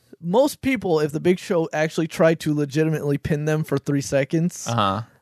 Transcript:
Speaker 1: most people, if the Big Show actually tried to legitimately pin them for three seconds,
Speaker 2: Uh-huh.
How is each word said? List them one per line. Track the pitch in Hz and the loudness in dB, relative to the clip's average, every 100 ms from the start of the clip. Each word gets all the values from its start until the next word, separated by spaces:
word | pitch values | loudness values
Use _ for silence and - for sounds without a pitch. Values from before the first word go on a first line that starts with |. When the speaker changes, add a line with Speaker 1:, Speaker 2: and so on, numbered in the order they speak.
| _ - | _ -12
Speaker 1:
most | 170 214 285 - | 0 2 2 0
people, | 262 247 190 156 | -2 -2 0 0
if | 151 | 0
the | 151 | 0
Big | 165 185 | 2 0
Show | - 175 160 | 0 -2 0
actually | 156 160 - 160 | -2 -2 -2 -4
tried | - 165 160 | 2 4 4
to | 156 | 0
legitimately | 147 143 139 156 151 147 143 | -2 0 0 0 0 -2 -2
pin | - 147 | -2 -2
them | 151 156 156 | 0 -2 0
for | 143 | -2
three | - 143 | 0 -2
seconds, | - 139 139 165 175 - - | 0 -2 0 0 0 -2 -2
Speaker 2:
Uh-huh. | 117 98 98 117 _ | 0 2 0 -6 _